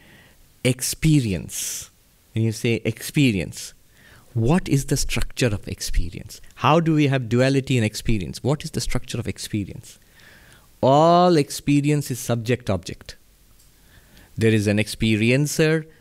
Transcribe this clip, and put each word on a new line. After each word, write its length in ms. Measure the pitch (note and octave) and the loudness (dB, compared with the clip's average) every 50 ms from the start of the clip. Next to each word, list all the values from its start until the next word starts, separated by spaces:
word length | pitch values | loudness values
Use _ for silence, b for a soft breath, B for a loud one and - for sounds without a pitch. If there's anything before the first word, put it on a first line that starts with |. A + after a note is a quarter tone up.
| b b b b b b b b b _ _ _ - | b b b b b b b b b _ _ _ -2
Experience. 1300 | B2+ B2+ - - - - - - D#3+ D3+ D3 B2 G#2+ F#2 D#2 - - - - - - - - - - _ _ _ _ _ _ _ _ - | -2 0 0 -4 -8 -6 0 2 4 4 4 2 0 -4 -4 -6 -10 -10 -10 -8 -8 -10 -10 -14 -16 _ _ _ _ _ _ _ _ -4
When 100 | A2+ A2+ | -2 -2
you 60 | A2+ | -2
say 300 | G#2+ - - A#2+ A#2 - - | -2 -2 -2 -2 -2 0 -2
experience, 920 | - A2+ - - - - D#3 C#3+ B2+ G#2 F#2 C#2+ A1+ - - - - - _ _ b b b b b b b b b - | -4 -6 -6 -8 -4 0 2 2 2 2 0 -4 -6 -8 -12 -14 -16 -18 _ _ b b b b b b b b b -4
what 340 | A#2 A2+ A2+ E3 F#3+ - | 0 2 2 2 2 0
is 180 | - - C#3 C3 | 0 -2 -2 0
the 120 | - C#3+ | -2 -2
structure 500 | - - - - - - - - - C3 | -2 -2 -2 -2 -2 -2 -4 -2 -2 -2
of 200 | A#2 G2+ F#2 - | -2 -2 -4 -8
experience? 760 | - F#2+ - - - - - F2+ E2+ - - - - - - b b b | -10 -10 -8 -6 -2 0 0 0 -2 -4 -12 -16 -16 -20 -20 b b b
How 240 | b - B2+ D3+ F3 | b 2 2 2 4
do 140 | E3 D#3+ D#3 | 2 2 2
we 140 | D3+ D3+ | 2 2
have 220 | C3+ C3+ C3+ B2 G#2+ | 2 0 -2 -2 0
duality 480 | A#2 A#2+ B2+ C3+ C#3 C3+ C3 - C3 | 0 2 2 2 2 0 0 0 0
in 60 | B2 A2 | 0 0
experience? 600 | G#2 - - - - A2+ G2+ F2 C2+ - - - | 0 -4 -4 -2 0 0 0 -2 -6 -8 -6 -4
What 200 | A#2 D3+ - - | -4 -4 -4 -6
is 80 | D#3 | -8
the 100 | - - | -8 -6
structure 380 | - - - B2 - - - A#2+ | -4 -2 -4 -4 -4 -6 -8 -8
of 80 | A2 | -6
experience? 720 | - - - - - - G#2 G2 - - - - - - _ b b b b b b b b b b b b b b b - | -8 -8 -10 -10 -6 -6 -6 -6 -6 -12 -18 -18 -20 -20 _ b b b b b b b b b b b b b b b 0
All 560 | - B2 C3+ D3 D#3 E3+ F3 F3 F3+ F3+ F3 | 2 4 6 6 6 6 6 6 6 4 4
experience 760 | D3+ C#3 - - - - - C#3+ C#3+ C#3 D3 D3+ D3 C3+ - | 2 2 0 -4 -6 -2 0 2 2 2 2 0 0 -2 -4
is 80 | C3 A#2 | -8 -6
subject-object. 960 | - - A#2+ A#2+ A2 A#2 B2 - - - G2 F2 - - - - - - - - _ _ _ _ _ _ _ _ _ _ b b b b b b b b b b b b b | -4 -4 -4 -2 0 -2 -2 -2 0 -2 -4 -4 -4 -8 -16 -16 -16 -20 -20 -20 _ _ _ _ _ _ _ _ _ _ b b b b b b b b b b b b b
There 160 | - A2+ A2+ | 0 2 2
is 160 | A2 A2 G2+ | 4 4 2
an 100 | G#2 G2+ | 2 2
experiencer, 1080 | G#2 G#2+ - - - A2+ A2 A2 G2+ A2 A#2 B2+ C3+ D3 C#3+ - - D#3+ D#3 D#3+ D#3+ D3+ D#3+ b b | 0 0 -2 -2 -2 0 2 2 2 4 4 4 2 2 0 0 0 2 2 2 0 -2 -6 b b